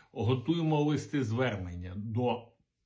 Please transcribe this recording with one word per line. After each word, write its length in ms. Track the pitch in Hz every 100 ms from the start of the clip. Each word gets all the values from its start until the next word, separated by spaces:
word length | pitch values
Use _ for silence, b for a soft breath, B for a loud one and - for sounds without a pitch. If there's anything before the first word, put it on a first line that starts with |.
| B
готуємо 680 | - 107 131 - 170 156 151
листи 440 | 147 147 - 147
звернення 680 | 117 113 127 101 90 87 90 92
до 520 | 107 110 123 117 - _ _ _